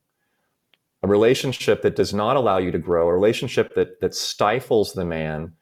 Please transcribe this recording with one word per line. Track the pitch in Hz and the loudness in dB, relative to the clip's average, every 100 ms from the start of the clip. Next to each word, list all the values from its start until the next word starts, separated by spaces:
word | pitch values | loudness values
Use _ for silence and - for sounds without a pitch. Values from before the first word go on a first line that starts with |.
| _ _ _ _ _ _ _ _ _ _ | _ _ _ _ _ _ _ _ _ _
A | 95 | 2
relationship | 104 113 131 139 123 - 104 | 4 4 4 0 -4 0 0
that | 104 | 0
does | - 90 | 0 -2
not | 101 107 139 | -2 0 2
allow | 113 95 | 2 0
you | 90 | 0
to | 87 | -2
grow, | 82 85 85 | 0 0 2
a | |
relationship | 90 104 - 135 - 107 | 4 2 0 -2 -2 -2
that, | 92 90 - | -2 -4 -2
that | 92 | -4
stifles | - - - 107 123 - 117 98 | -4 -8 -2 0 0 0 0 0
the | 95 | -4
man, | 87 80 78 76 82 - | -6 -4 -6 -6 -10 -16